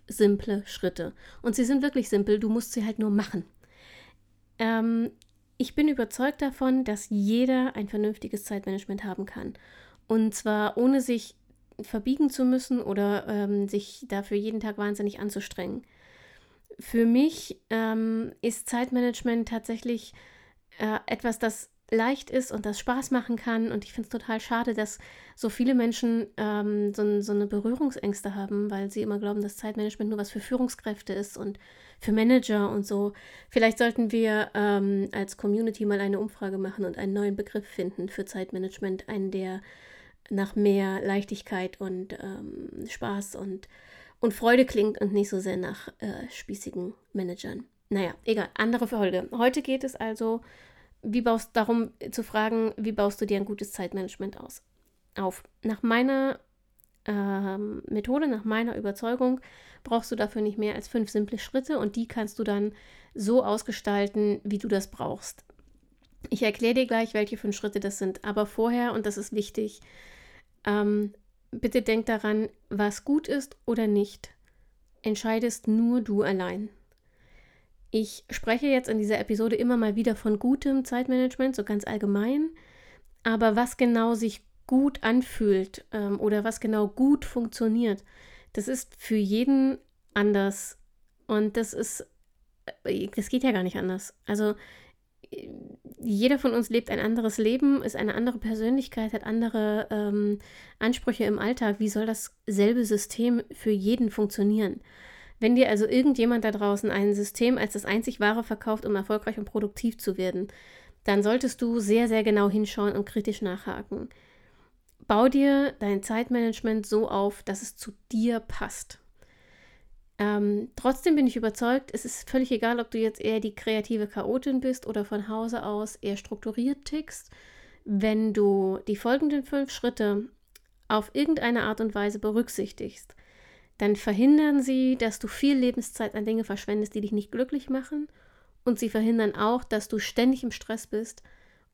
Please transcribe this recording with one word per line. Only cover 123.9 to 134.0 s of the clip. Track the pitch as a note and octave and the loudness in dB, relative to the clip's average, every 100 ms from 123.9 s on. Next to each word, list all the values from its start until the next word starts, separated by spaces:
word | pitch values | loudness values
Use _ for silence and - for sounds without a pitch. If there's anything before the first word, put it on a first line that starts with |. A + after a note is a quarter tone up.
| A3 G#3 | -2 -2
Chaotin | G3+ - B3+ C#4 C4 | -4 -2 -2 0 0
bist | C4 B3+ - | 0 -4 -4
oder | G#3 | -4
von | G#3 G#3 G#3 | -4 -4 -4
Hause | A3 A3+ A#3+ | -4 -4 -4
aus | G#3 G#3 G#3+ - | -4 -4 -6 -6
eher | G3+ G3 | -6 -6
strukturiert | - G#3 A3 A3+ B3+ C#4 - | -8 -10 -6 -2 -2 -2 -6
tickst. | D4+ D#4 - - - - - - - | -6 -6 -14 -18 -20 -20 -20 -20 -14
Wenn | - G3+ A3 G#3+ A3 | -2 0 2 2 2
du | G#3 G3+ G3 F#3+ F#3+ - | 4 4 4 2 0 -4
die | G3+ | -2
folgenden | A#3 C4+ D4+ C#4+ | 2 2 2 0
fünf | C4 C#4 C4+ | 0 -2 -2
Schritte | - A#3+ B3 G#3 G3+ A#3 _ _ - _ _ - | -2 -4 0 0 0 -4 _ _ -20 _ _ -2
auf | G#3+ G#3 | 0 0
irgendeine | C#4 D4 D4 A#3 A#3+ | 0 2 2 2 2
Art | G#3+ G#3+ | 0 -2
und | A3 | -2
Weise | G3+ G#3 G#3 | 0 -2 0
berücksichtigst, | G#3+ A3 A#3+ - G3+ - - - - - _ - - - _ - | 0 0 0 -4 -6 -6 -12 -12 -20 -20 _ -20 -20 -20 _ -2
dann | G3+ | 0
verhindern | G3+ | 2